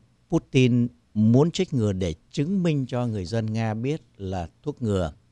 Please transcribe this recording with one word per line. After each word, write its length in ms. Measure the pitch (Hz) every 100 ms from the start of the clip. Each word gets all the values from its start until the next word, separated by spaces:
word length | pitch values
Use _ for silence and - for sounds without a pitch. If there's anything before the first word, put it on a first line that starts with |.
| _ _ -
Putin 580 | 165 - 135 127 123 120 - _
muốn 380 | 107 110 123 165
chích 220 | - 185
ngừa 200 | 131 107
để 200 | 92 90 78 _
chứng 320 | - 151 196
minh 220 | 170 147 123
cho 180 | 123 120
người 200 | 107 87
dân 280 | 113 110
Nga 200 | 110 113
biết 280 | 107 127 156 _ -
là 300 | 95 95 82 _
thuốc 180 | 151 143
ngừa 320 | 113 95 78 - _